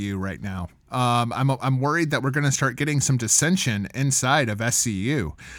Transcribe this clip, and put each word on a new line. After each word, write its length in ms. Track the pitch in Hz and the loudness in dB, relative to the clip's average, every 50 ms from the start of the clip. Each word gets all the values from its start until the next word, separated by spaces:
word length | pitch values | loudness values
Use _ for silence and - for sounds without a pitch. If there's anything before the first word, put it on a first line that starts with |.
| 101 | -2
U 120 | 101 98 95 | -4 -2 -2
right 220 | 95 95 90 60 | -4 -4 -6 -6
now. 280 | - 101 92 92 87 - - _ _ - - | -6 -6 -6 -4 -6 -8 -10 _ _ -8 -4
Um, 400 | 127 127 123 120 120 120 117 - | 0 0 2 2 2 0 0 0
I'm, 180 | 113 135 139 | 0 2 2
I'm 300 | 135 131 - 131 131 127 | 0 0 0 0 0 2
worried 300 | 131 143 156 170 170 151 | 2 0 2 0 0 0
that 120 | 151 127 123 | 0 0 0
we're 80 | 135 | 0
gonna 220 | 131 147 143 143 131 | 0 2 2 2 2
start 240 | - 139 135 120 | 2 0 -2 0
getting 240 | - 143 156 147 143 | 0 -2 0 0 0
some 160 | - - 135 | 2 2 2
dissension 720 | 120 117 110 - - 147 160 185 185 - 131 107 101 98 - - | 2 2 2 2 2 4 4 2 2 2 0 0 -2 -2 -4 -4
inside 540 | 123 139 139 127 - - 127 139 156 135 113 | -2 0 0 0 0 2 2 2 4 2 2
of 120 | 104 101 | 0 0
S 160 | 113 120 - | 0 0 0
C 160 | - - 123 104 92 98 120 | 0 0 0 -2 -2 -2 0
U. 240 | 151 143 92 76 - - - - - | 0 0 -2 -4 -6 -10 -14 -18 -18